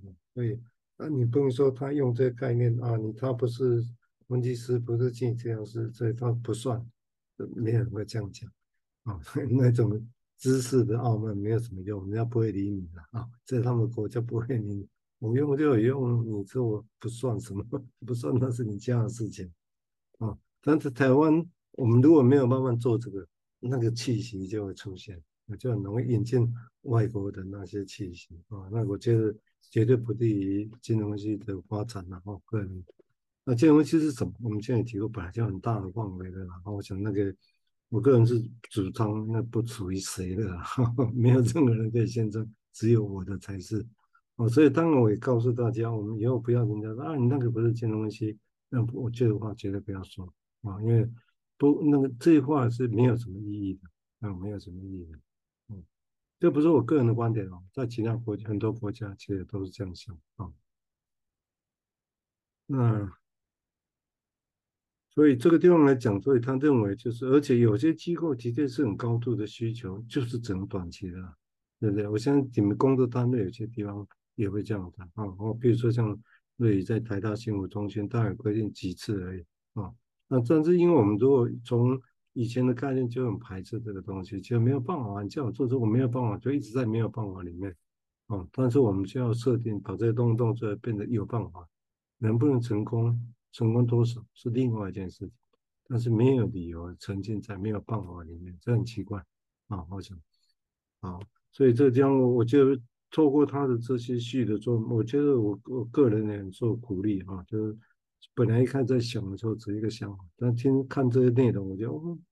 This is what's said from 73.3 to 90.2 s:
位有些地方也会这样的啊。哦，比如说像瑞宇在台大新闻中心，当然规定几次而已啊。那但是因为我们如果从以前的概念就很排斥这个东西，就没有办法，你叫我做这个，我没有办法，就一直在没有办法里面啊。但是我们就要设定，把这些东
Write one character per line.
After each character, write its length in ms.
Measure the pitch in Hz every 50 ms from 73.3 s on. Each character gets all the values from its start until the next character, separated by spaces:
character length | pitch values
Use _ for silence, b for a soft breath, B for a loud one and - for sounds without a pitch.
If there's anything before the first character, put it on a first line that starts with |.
位 100 | 127 120 98
有 60 | 90
些 160 | - - 110
地 180 | 110 - 107 104
方 240 | 101 101 101 101 - _ _ _ _ _
也 120 | - 104 98
会 140 | 95 104
这 120 | 92 107 110
样 160 | 98 92 87 -
的 80 | - 92 87 -
啊。 100 | 107 107 98 92 95
哦， 140 | 107 113 113 120
比 80 | 123 123
如 80 | 110
说 140 | 117 123 117
像 280 | 113 120 113 104 101 b b b b b b _ _
瑞 220 | - 120 110 101 95
宇 40 |
在 160 | 92 - 113 104
台 220 | - - 101 98
大 140 | 101 107 104
新 240 | 107 - 110 104 98
闻 100 | 95 92
中 220 | - 104 101 98
心， 180 | - 110 101 98
当 160 | - 117 110
然 100 | 104 117
规 200 | 117 - 107 104
定 180 | 113 110 101
几 220 | - - - 92 87
次 260 | - - - 107 95
而 140 | 90 90 92
已 80 | 92 82 - _ _ _ _ _
啊。 180 | 107 98 90 - - _ _ _ _ _ -
那 120 | 135 127
但 240 | 120 120 165 156 151
是 140 | 170 180 175
因 100 | 170 175
为 60 | 170
我 60 | 139
们 160 | 104 101 107 101
如 100 | 120 135
果 180 | 139 127 120 120 120 123
从 380 | - - 123 117 120 127 131 127 b b b _ _ _
以 140 | _ - 113
前 200 | 113 120 127 127
的 60 | 127
概 220 | 120 120 143 135 131
念 120 | 131 127
就 200 | 120 120 131 127
很 120 | 117 98 87
排 220 | - - 95 95
斥 180 | 92 - 113 107
这 120 | 113 110
个 80 | 98 95
东 240 | 90 107 95 95 92
西， 160 | - 101 95
就 180 | 92 - 120 117
没 120 | 113 123
有 100 | 139 139
办 160 | 120 185 180
法， 260 | 151 117 101 101 101
你 60 | 104 98
叫 160 | - 156 135
我 80 | 104
做 140 | 113 - 139 117
这 60 | 127
个， 40 | 135
我 60 | 117
没 140 | 107 110 127
有 100 | 135 123
办 140 | 120 127
法， 160 | 123 110 101 -
就 120 | - 123
一 80 | 143 143
直 140 | - 107
在 140 | 110 131 127
没 100 | 110 110
有 100 | 117 113
办 240 | 101 - 113 107 98
法 120 | 92 95
里 100 | 90 87
面 240 | 85 87 98 98 90 - _ _ _ _ _ _ _ _ _ -
啊。 200 | 104 95 90 -
但 200 | - - 131 123
是 80 | 117 143
我 120 | 131 104
们 140 | 95 98 98
就 160 | - - 131
要 100 | 123 117 107
设 240 | 117 - 131 120 113
定， 200 | 117 117 104 98
把 160 | - - 95
这 120 | 90 113
些 60 | 117 110
东 160 | 120